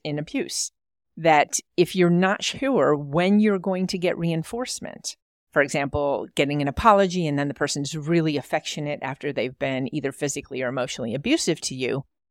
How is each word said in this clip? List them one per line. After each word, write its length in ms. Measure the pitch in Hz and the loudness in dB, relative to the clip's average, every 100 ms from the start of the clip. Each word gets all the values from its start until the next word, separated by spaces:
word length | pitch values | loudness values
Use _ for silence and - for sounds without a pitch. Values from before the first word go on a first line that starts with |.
in 160 | 156 147 | -4 -6
abuse, 520 | 151 277 - - - _ _ _ _ - | -4 -6 -4 -6 -8 _ _ _ _ -2
that 440 | 160 151 - - - - | 4 6 4 -2 -2 0
if 180 | 175 185 | 2 4
you're 140 | 175 | 4
not 340 | 175 190 208 | 6 4 0
sure 520 | - - 269 233 139 147 | -4 -4 0 2 4 2
when 440 | 143 156 180 208 | 0 2 4 6
you're 200 | 214 196 | 4 2
going 280 | 190 185 185 | 0 -2 -2
to 100 | 190 | -2
get 200 | 175 - | -2 0
reinforcement, 1000 | 170 160 151 233 254 - - - - - _ _ _ | 0 -2 -4 -6 -6 -8 -10 -12 -12 -14 _ _ _
for 100 | 151 | 0
example, 640 | 143 156 139 147 143 123 - - | 2 0 -2 -2 -2 -2 -4 -2
getting 260 | 139 147 | 0 0
an 60 | 143 | -2
apology 580 | - 226 202 196 180 160 | 0 4 6 4 2 0
and 140 | 143 | 0
then 80 | 143 | -2
the 60 | |
person's 420 | 135 147 147 139 156 | -2 -4 -4 -6 -6
really 420 | 147 170 160 143 | 0 2 2 0
affectionate 600 | - 160 - - 147 147 | -2 -4 -4 -6 -6 -6
after 300 | 131 139 143 | -6 -6 -6
they've 260 | 135 120 131 | -4 -4 -2
been 360 | 139 131 135 | -4 -2 -4
either 180 | 151 139 | -4 -6
physically 500 | - 143 143 - 127 | -4 -4 -6 -8 -6
or 60 | 127 | -4
emotionally 460 | 127 127 - 117 | -4 -4 -4 -6
abusive 480 | 123 220 311 - 156 | -4 0 0 0 -2
to 140 | - 131 | -4 -4
you, 280 | 123 127 - _ _ | -2 -2 -6 _ _